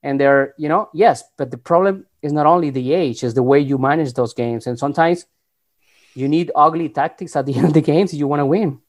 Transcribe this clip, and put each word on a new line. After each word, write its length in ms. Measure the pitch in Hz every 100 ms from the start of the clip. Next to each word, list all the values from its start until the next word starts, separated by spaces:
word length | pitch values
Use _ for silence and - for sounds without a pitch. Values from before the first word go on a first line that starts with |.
and 180 | 143 139
they're, 340 | 139 139 135 -
you 120 | 151
know, 200 | 175 -
yes, 300 | 156 220 127 - _
but 140 | 131
the 80 | 123
problem 480 | - 170 196 190 - _
is 100 | 151
not 140 | 151 151
only 240 | 175 156
the 220 | 135 127
age, 280 | 170 156 110
it's 120 | 123
the 80 | 117
way 180 | 127 139
you 160 | 143 139
manage 380 | 135 156 147
those 180 | 120 117
games, 340 | - 117 117 123
and 120 | 120
sometimes 480 | 139 143 165 175 - _ _ _ _ _ _ _ _
you 140 | 127 135
need 220 | 156 175
ugly 340 | - 151 165 160
tactics 480 | - 160 - 175 151
at 80 |
the 100 | 135
<laughs> 20 | 127
end 100 | 165
of 80 |
the 80 | 151
games 300 | - 156 190
if 60 | 147
you 80 | 143
wanna 180 | 147 143
win. 340 | 180 190 131